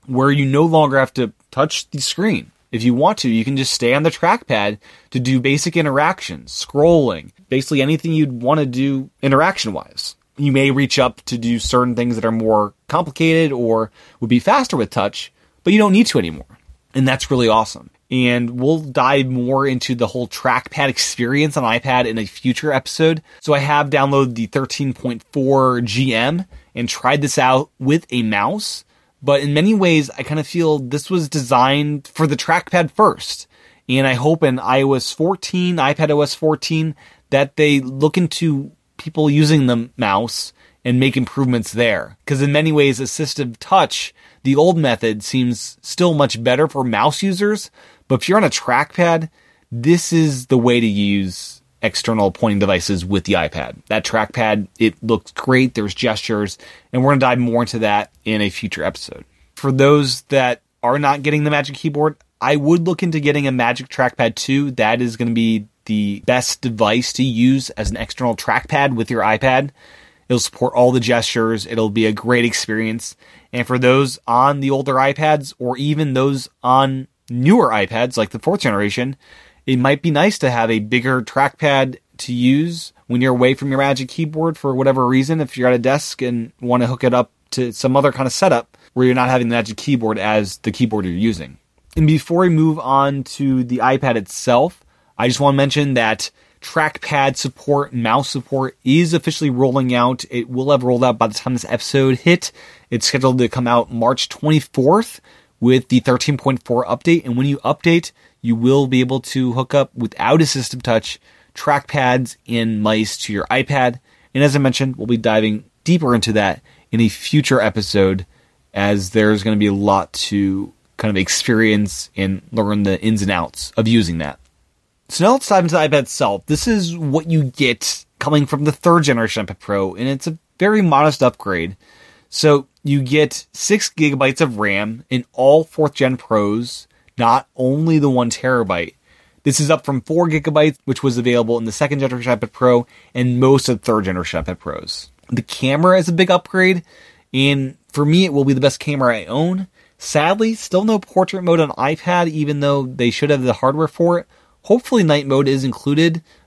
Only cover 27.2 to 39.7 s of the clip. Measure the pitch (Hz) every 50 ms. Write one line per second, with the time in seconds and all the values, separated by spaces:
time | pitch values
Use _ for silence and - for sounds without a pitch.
27.2 | 143 139 - - 131 127 131 131 151 - _ - 131 131 147 - - - 127 123
28.2 | 117 110 107 101 101 117 185 214 208 - - - - _ _ _ _ _ _ _
29.2 | - 135 143 139 139 143 143 151 165 202 220 208 190 175 165 156 147 135 - -
30.2 | 131 - 151 156 147 - - 175 170 160 151 147 135 120 131 147 - - 185 180
31.2 | 156 139 - 156 131 120 131 123 123 131 139 147 147 147 147 143 139 - - -
32.2 | 156 151 147 143 - - 165 170 - - - 180 170 151 - - 214 196 - -
33.2 | - - - - - - _ _ _ _ _ _ _ - 127 131 135 135 131 120
34.2 | 127 151 165 160 - 143 127 131 101 98 127 135 139 139 139 131 - - - -
35.2 | 156 175 196 180 - - - 180 180 180 180 165 135 135 147 - 160 151 147 147
36.2 | 147 139 - - - 156 156 - - - 165 160 160 160 147 - _ _ _ _
37.2 | _ _ - 135 139 135 - - 151 147 147 139 131 127 135 135 147 156 - 185
38.2 | 180 160 - - 170 165 147 139 143 143 - _ _ _ _ - - 160 - 165
39.2 | 151 151 143 147 156 147 160 151 135 127